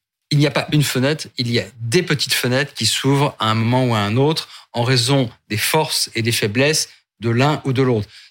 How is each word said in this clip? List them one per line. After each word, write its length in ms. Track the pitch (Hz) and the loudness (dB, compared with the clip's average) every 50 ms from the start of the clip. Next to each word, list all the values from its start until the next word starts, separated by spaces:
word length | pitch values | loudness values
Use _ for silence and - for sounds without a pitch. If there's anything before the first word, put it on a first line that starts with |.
| _ _ _ _ _ - | _ _ _ _ _ 0
Il 60 | 151 143 | 2 2
n'y 80 | 147 | 2
a 40 | 143 | 2
pas 160 | - - - - | 0 -2 -2 0
une 100 | 156 151 | 2 2
fenêtre, 440 | 139 - - 127 127 143 160 151 - - - - | 2 2 0 0 0 0 0 -2 -6 -10 -8 -6
il 120 | 120 117 | -4 -2
y 80 | 120 113 | -2 -2
a 40 | - - - 117 | -4 -6 -10 -10
des 220 | 117 113 110 180 | -4 0 0 2
petites 300 | 170 - 156 - - - - | 2 0 -2 -2 -2 -2 -2
fenêtres 380 | - - 123 127 131 147 - - | -2 -2 0 0 0 -2 -4 -4
qui 120 | - 113 | -4 -2
s'ouvrent 500 | 107 - - - 135 139 139 143 135 - - | -2 -2 0 0 2 2 2 2 0 -2 -2
à 120 | 107 110 | -2 0
un 40 | 110 | 0
moment 300 | 113 113 117 123 127 131 | 2 2 2 2 2 2
ou 100 | 123 117 | 2 2
à 40 | 107 | 0
un 180 | 101 101 110 | 0 0 2
autre 320 | 127 139 151 165 - - - - - - _ | 2 2 2 0 -2 -6 -10 -14 -20 -18 _
en 100 | - 117 120 | -4 -2 0
raison 440 | 123 131 123 117 127 139 135 127 - - _ _ - | 2 2 2 2 2 2 2 0 -2 -6 _ _ -6
des 80 | 104 | -4
forces 540 | 104 - - - 160 151 - - - - - - | -4 -2 0 0 0 0 0 -2 -4 -4 -4 -4
et 60 | 117 | -4
des 80 | 110 113 | -2 -2
faiblesses 560 | 113 - 117 104 101 127 135 151 156 - - - - _ _ _ _ - | -2 -2 -2 0 0 2 2 2 2 0 -4 -6 -10 _ _ _ _ -6
de 100 | 104 117 | -4 -2
l'un 300 | 113 120 135 147 151 - - | 0 2 2 2 0 -2 -2
ou 80 | 139 | -2
de 100 | 123 127 | 0 2
l'autre. 260 | 135 127 120 107 101 - - - - - | 2 2 0 0 -2 -6 -12 -20 -20 -16